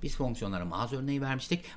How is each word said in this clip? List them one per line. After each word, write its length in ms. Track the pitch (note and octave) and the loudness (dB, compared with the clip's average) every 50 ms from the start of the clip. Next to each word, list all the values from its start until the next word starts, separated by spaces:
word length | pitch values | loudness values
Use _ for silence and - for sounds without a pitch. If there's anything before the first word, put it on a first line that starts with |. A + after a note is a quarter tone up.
biz 140 | - C#3+ - | -2 -2 0
fonksiyonlara 480 | - C3+ B2 A2+ - A2 G2 F#2+ F2+ F2 | 2 2 2 0 0 0 0 0 0 0
mağaza 320 | F2 E2 F#2+ A#2 A#2 C#3 | 0 0 0 0 0 0
örneği 240 | B2+ C3+ C#3 C#3+ C#3 | 0 0 2 2 2
vermiştik. 440 | C3+ C3+ C3 B2+ - - F3 F3 - - - | 2 2 0 0 0 0 0 0 -2 -4 -12